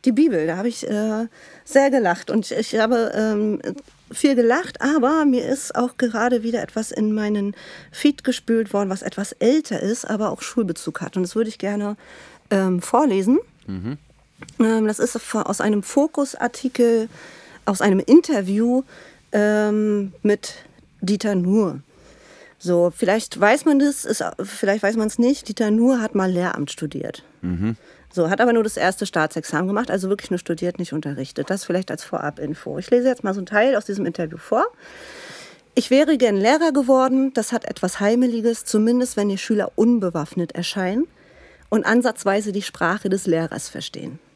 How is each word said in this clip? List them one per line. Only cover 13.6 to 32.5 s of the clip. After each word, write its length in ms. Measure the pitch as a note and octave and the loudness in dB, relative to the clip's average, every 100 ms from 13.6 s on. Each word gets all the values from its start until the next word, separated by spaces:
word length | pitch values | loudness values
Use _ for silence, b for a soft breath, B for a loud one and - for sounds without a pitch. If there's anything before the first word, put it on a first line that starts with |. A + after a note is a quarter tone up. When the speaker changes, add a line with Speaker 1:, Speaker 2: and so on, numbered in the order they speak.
| - | -10
Speaker 2:
Mhm. 320 | F#2+ G2 D3 _ _ _ _ - - | -8 -6 -8 _ _ _ _ -20 0
Speaker 1:
Ähm, 260 | A3 A3+ A3 | 2 4 0
das 120 | G#3+ | 0
ist 200 | A#3+ - | -2 -4
vo-, 220 | - A3 | -4 -4
aus 180 | - G#3+ | -2 -2
einem 220 | G#3 G#3 | 0 0
Fokus-Artikel, 1300 | F#3+ - D4+ - C#4 - B3 - B3+ - A#3+ A#3 A3+ B B B B B - | 0 2 2 0 -4 -2 -6 -4 -8 2 4 4 0 B B B B B -4
aus 160 | F#3+ | 2
einem 180 | G#3 G3 | 4 4
Interview, 840 | - C#4+ E4 C4 F#3 G3+ A#3 B3+ C4 B B B _ | 8 6 6 -2 0 0 2 2 -2 B B B _
ähm, 800 | G#3 G#3 G#3+ G#3+ G#3+ G#3+ G#3 G3 - | 0 2 2 2 2 2 0 -2 -2
mit 320 | G#3 G#3 - - - _ _ _ | 0 0 -2 -16 -20 _ _ _
Dieter 320 | F#3 G#3 A3 | -2 0 0
Nuhr. 460 | F#3+ F3 G#3 G3 C#3+ - B B B B B B B | 0 2 2 2 -2 -14 B B B B B B B
So, 320 | F3 F3 F3 - | 0 4 2 2
vielleicht 420 | G#3 G#3+ A3 - | 0 0 -2 2
weiß 280 | G#3 C#4 D#4+ | 4 4 4
man 120 | C#4 | 4
das, 280 | C#4+ C#4 - | 4 0 -4
ist, 180 | - F2 - | -4 -4 -6
vielleicht 400 | G3 - G3+ G#3 | -10 -2 0 2
weiß 140 | G3 A3 | 0 0
man's 220 | G#3+ - | -2 2
nicht. 300 | A#3+ C#4 - | 2 2 -4
Dieter 220 | G#3 G#3+ | -2 0
Nuhr 300 | G#3+ A#3+ B3+ | 4 4 2
hat 140 | G#3+ | 0
mal 160 | G3 F#3 | 0 0
Lehramt 400 | F3+ F3+ - C#3+ | 0 -2 -2 -6
studiert. 540 | - D#3 C#3+ - - - _ | -6 -8 -8 -10 -12 -16 _
Speaker 2:
Mhm. 340 | F2+ F2 G#2 A2+ b b b | -6 -2 -2 -4 b b b
Speaker 1:
So, 200 | - E3 | -2 0
hat 100 | G3 | 4
aber 140 | A#3+ | 4
nur 80 | A#3 | 4
das 140 | G#3+ - | 2 0
erste 260 | F3+ G3 | -2 0
Staatsexamen 640 | G3 - D#3 - D#3 D3+ F#3 | -4 0 -2 -2 -4 -2 -2
gemacht, 220 | G#3 B3 | -2 -2
also 180 | G3 F#3+ | -2 -2
wirklich 220 | G3+ - | -4 -2
nur 80 | F3+ | -6
studiert, 400 | - E3 F3+ F3 | -4 -4 -4 -4
nicht 160 | F3 | -6
unterrichtet. 560 | D#3 D3+ C#3+ C3+ - - | -6 -6 -8 -8 -8 -4
Das 160 | G3 - | -4 -2
vielleicht 240 | F3+ F#3 | -4 -4
als 120 | - | -10
Vorab-Info. 760 | - E3 D3 D3 D3 | -8 -6 -6 -8 -10